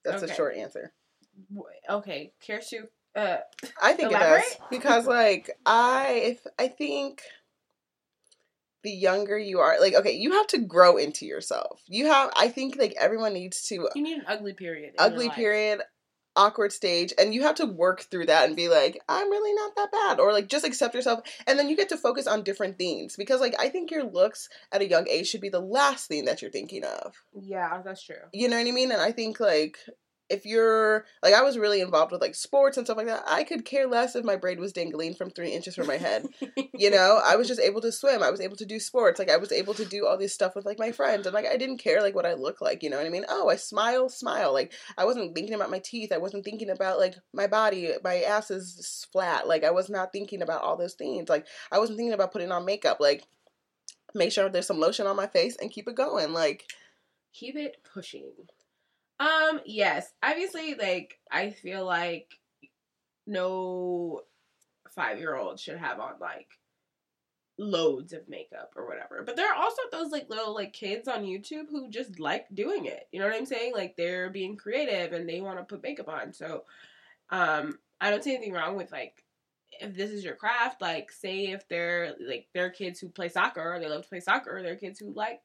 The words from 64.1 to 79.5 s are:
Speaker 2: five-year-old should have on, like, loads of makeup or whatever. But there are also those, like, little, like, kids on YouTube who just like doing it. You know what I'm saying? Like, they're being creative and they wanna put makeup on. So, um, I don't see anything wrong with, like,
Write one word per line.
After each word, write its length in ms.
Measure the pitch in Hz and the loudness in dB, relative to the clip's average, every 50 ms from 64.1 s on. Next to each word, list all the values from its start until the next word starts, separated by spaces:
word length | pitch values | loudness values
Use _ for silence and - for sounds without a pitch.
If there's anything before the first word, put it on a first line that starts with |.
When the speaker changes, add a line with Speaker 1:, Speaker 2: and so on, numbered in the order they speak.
| 165 170 - _ _ _ _ _ _ _ _ _ _ _ _ - | -8 -10 -14 _ _ _ _ _ _ _ _ _ _ _ _ -18
Speaker 2:
five-year-old 680 | - - 127 113 104 104 170 156 139 131 104 - - - | -8 -6 -6 -6 -6 -6 -6 -6 -6 -6 -6 -8 -10 -12
should 180 | - - 151 170 | -14 -14 -12 -8
have 220 | 170 - - - | -8 -8 -8 -8
on, 140 | - - - - | -10 -12 -12 -12
like, 280 | - - - - - _ _ _ _ _ _ _ _ _ _ _ _ _ _ _ _ _ _ _ _ _ _ - | -12 -12 -12 -14 -18 _ _ _ _ _ _ _ _ _ _ _ _ _ _ _ _ _ _ _ _ _ _ -12
loads 540 | 208 208 190 165 165 156 139 127 - - | -6 -4 -2 2 2 0 0 -2 -8 -14
of 160 | 165 156 - - | -18 -18 -16 -16
makeup 440 | - - - _ - - - - _ | -16 -16 -16 _ -18 -18 -18 -16 _
or 100 | - - | -14 -12
whatever. 360 | - - - - - - - - | -12 -12 -14 -14 -14 -14 -12 -10
But 120 | 240 240 | -8 -4
there 140 | 330 381 427 | -2 -2 -2
are 40 | 392 | 0
also 280 | - 339 466 466 523 508 480 | 0 -2 -2 -2 -4 -8 -8
those, 200 | - 320 330 294 | -8 -10 -8 -6
like, 180 | 302 285 - - | -8 -8 -8 -8
little, 260 | 220 220 226 214 214 | -8 -8 -6 -6 -6
like, 180 | 214 202 208 | -8 -10 -10
kids 340 | - - 226 190 208 226 233 262 | -12 -12 -8 -8 -8 -8 -6 -6
on 140 | 240 214 202 | -6 -6 -6
YouTube 440 | 190 185 202 202 - 311 302 302 302 | -8 -8 -10 -10 -12 -12 -12 -10 -10
who 180 | 294 294 262 226 | -10 -10 -10 -10
just 280 | 208 233 262 214 180 165 | -10 -10 -10 -10 -12 -8
like 280 | 156 143 180 - - _ 202 | -6 -6 -6 -6 -8 _ -8
doing 320 | 196 220 311 403 381 165 | -6 -6 -4 -4 -6 -6
it. 200 | - - - - _ | -8 -12 -12 -16 _
You 80 | - 185 | -8 -4
know 60 | 196 | -4
what 100 | 208 226 | -4 -4
I'm 100 | 226 269 | -4 -6
saying? 280 | - 262 226 233 254 247 | -6 -6 -6 -6 -4 -6
Like, 220 | 208 185 180 _ | -6 -8 -8 _
they're 340 | - 170 175 180 185 180 190 | -6 -4 -4 -4 -6 -8 -8
being 260 | 190 196 185 190 214 | -8 -8 -8 -8 -10
creative 560 | 202 _ 208 226 277 302 254 202 180 175 160 | -12 _ -6 -4 -4 -2 -2 -4 -4 -4 -6
and 160 | 175 170 175 165 | -6 -8 -8 -8
they 120 | 165 180 | -8 -8
wanna 220 | 196 196 185 180 196 | -10 -10 -12 -12 -14
put 180 | _ 208 - | _ -16 -12
makeup 260 | - - 147 - - 151 | -12 -12 -12 -12 -12 -10
on. 240 | 156 143 - - | -10 -10 -10 -12
So, 320 | - - 156 160 165 - - _ - - - _ _ _ _ _ _ _ _ _ | -14 -14 -12 -12 -12 -12 -14 _ -20 -20 -20 _ _ _ _ _ _ _ _ _
um, 480 | 185 185 175 160 156 151 151 151 143 _ _ _ _ _ | -2 0 0 0 0 -2 -4 -6 -10 _ _ _ _ _
I 100 | 185 208 | 0 0
don't 140 | 208 208 - | 0 0 -2
see 100 | 285 262 | -4 -4
anything 180 | 254 220 208 185 | -4 -6 -6 -6
wrong 200 | 170 160 175 196 | -4 -4 -4 -6
with, 140 | 196 175 - | -6 -10 -10
like, 340 | 160 139 123 - _ _ _ _ _ _ _ _ | -10 -12 -12 -12 _ _ _ _ _ _ _ _